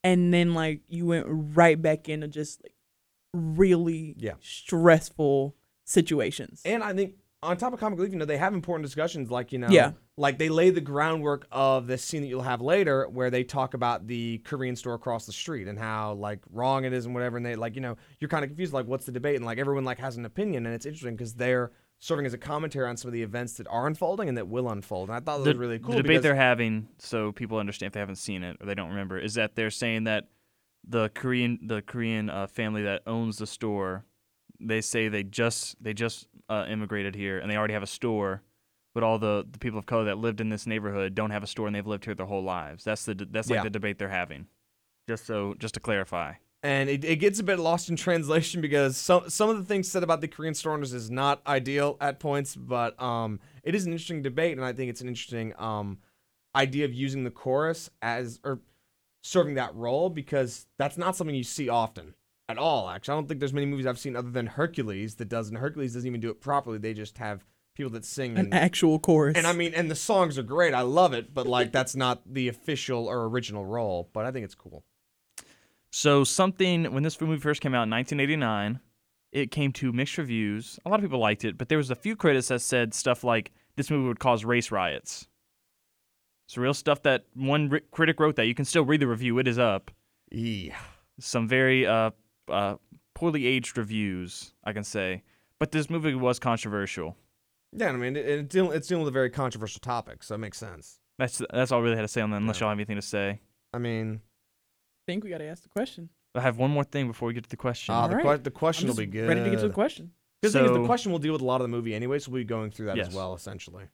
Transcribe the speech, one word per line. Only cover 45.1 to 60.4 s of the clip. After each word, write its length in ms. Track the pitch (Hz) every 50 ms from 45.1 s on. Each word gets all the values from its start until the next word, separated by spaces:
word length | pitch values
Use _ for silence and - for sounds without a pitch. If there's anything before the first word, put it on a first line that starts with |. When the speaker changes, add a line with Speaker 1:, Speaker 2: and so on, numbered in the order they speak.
| 113 110 -
Speaker 3:
so, 300 | - 113 104 101 101 101
just 180 | - - 110 -
to 60 | 110
clarify. 540 | - 120 107 98 95 - - 87 82 71 95 - _ _ _ _
Speaker 2:
And 260 | - 143 139 139 135 139
it, 160 | 143 139 143
it 120 | 160 165
gets 220 | 151 185 202 196 214
a 40 |
bit 160 | 202 185 196 175
lost 320 | 165 160 170 170 - -
in 60 | 170
translation 680 | 160 - 185 175 165 151 139 160 165 156 - - 175
because 340 | 156 143 143 143 139 135 131
some, 320 | - - - 180 180 - -
some 220 | - - 214 214
of 80 | 226 208
the 60 | 185
things 260 | 196 208 196 185 185
said 120 | - 185
about 200 | 175 175 165 151
the 60 | 156 147
Korean 260 | - - 156 160 156
store 180 | - - 160
owners 220 | 156 147 143 131 123
is 160 | 123 113 110
not 320 | 123 131 139 143 143 - _
ideal 520 | 143 143 135 123 131 139 143 143 147 - -
at 180 | - 143 143 -
points, 360 | - 151 139 143 139 135 -
but, 420 | 131 123 123 123 120 120 113 - -
um, 360 | 127 123 120 117 113 110 107 101 - - _ -
it 120 | _ 151 175
is 100 | 208 185
an 80 | 170
interesting 300 | 165 165 165 - 170 156
debate, 300 | 135 135 123 151 165 170 156
and 80 | 127 131
I 80 | 127
think 160 | 120 123 131 123
it's 140 | 113 -
an 60 | 123 123
interesting, 440 | 120 117 - - 120 117 113 110 - -
um, 400 | 104 113 107 104 104 101 95 - _ _ _ _ _ _ _ _ _ _ -
idea 320 | 135 139 135 131 143 147
of 80 | 135 120
using 300 | 123 135 139 135 135 127
the 60 | 120
chorus 600 | - - - 131 127 139 151 160 165 165 - - _ _
as, 400 | - 117 117 120 127 117 113 - -
or 160 | 139 135 120 _ _ _ _ _ _ _ _ _ _ _ _
serving 320 | - - - 185 170 147 143
that 180 | 131 123 92 76
role, 340 | 113 120 120 127 147 175 185
because 580 | 165 156 139 - 151 139